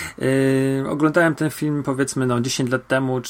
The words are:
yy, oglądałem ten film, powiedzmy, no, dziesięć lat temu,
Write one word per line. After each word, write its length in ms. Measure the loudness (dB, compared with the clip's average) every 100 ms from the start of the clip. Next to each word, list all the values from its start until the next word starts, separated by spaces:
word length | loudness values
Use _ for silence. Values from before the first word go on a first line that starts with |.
| -12 -4
yy, 680 | 0 2 2 2 2 0 -2
oglądałem 440 | 0 2 4 2
ten 160 | 2 -2
film, 320 | -2 -2 -2
powiedzmy, 440 | -2 -2 -2 0 0
no, 140 | 0
dziesięć 300 | -2 -2 -2
lat 160 | -2 0
temu, 340 | 0 0 -2